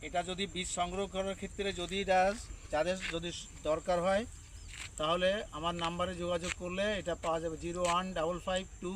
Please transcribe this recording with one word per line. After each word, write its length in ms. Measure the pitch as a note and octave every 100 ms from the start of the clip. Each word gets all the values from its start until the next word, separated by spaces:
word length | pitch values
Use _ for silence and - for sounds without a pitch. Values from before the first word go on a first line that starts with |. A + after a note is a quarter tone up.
| D#3
এটা 140 | F3 F3
যদি 140 | F#3 G3
বীজ 140 | E3 F3+ -
সংগ্রহ 280 | F3 F#3 G3
করার 240 | F#3+ F#3+ F#3+
ক্ষেত্রে 280 | F#3+ - G3 F3+
যদি 160 | F3 F#3+
এটা 160 | F#3+ F#3 F#3 A3 - - -
যাদের 240 | D3 D#3+ F#3 F#3
যদি 160 | E3 E3+ E3 - - D3+
দরকার 300 | D#3+ D#3 F3 F3+
হয়, 180 | G3 A#3 - - - - - - -
তাহলে 320 | D3+ F3 F#3 G#3 A#3 D3+
আমার 160 | E3 E3+
নাম্বারে 280 | E3 F3 F3+ F3+
যোগাযোগ 300 | F3 F3 F3 -
করলে 220 | F3+ F3+ G#3 G3+
এটা 140 | E3+ E3
পাওয়া 140 | E3+ E3
যাবে, 140 | E3 D#3
জিরো 160 | E3+ F3
ওয়ান 220 | F3 E3+ F#3 F3
ডাবল 200 | D#3+ F3 F3
ফাইভ 180 | F#3 F#3 -
টু 100 | F3+